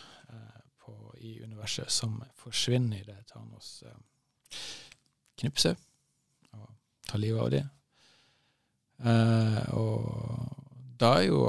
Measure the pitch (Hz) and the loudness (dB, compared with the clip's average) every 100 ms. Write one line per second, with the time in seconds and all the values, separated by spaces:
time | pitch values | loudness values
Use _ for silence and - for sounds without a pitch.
0 | - - - 113 107 113 _ _ - 107 | -18 -20 -20 -20 -20 -20 _ _ -20 -20
1 | 110 - 113 113 113 107 107 - - - | -20 -18 -18 -16 -16 -12 -8 -8 -2 -2
2 | 113 110 117 - - - - 123 120 101 | -2 -6 -10 -20 -6 -2 2 4 2 -2
3 | 101 101 110 113 113 107 - - 58 57 | -8 -18 -20 -20 -20 -18 -20 -20 -20 -20
4 | _ _ _ _ _ - - - - - | _ _ _ _ _ -14 -12 -14 -18 -20
5 | _ _ _ - 117 - 160 175 _ _ | _ _ _ -6 -4 2 2 0 _ _
6 | _ _ _ _ _ 107 - 110 _ _ | _ _ _ _ _ -20 -20 -20 _ _
7 | - 104 107 113 120 139 143 - _ _ | -6 -2 0 0 2 0 0 -8 _ _
8 | _ _ _ _ _ _ _ _ _ _ | _ _ _ _ _ _ _ _ _ _
9 | 117 117 113 113 110 110 - 113 110 110 | 4 6 6 4 4 0 -2 -2 -2 -2
10 | - - - - - - - - - - | -4 -6 -6 -6 -8 -10 -18 -20 -20 2
11 | 117 135 190 147 | 4 6 6 4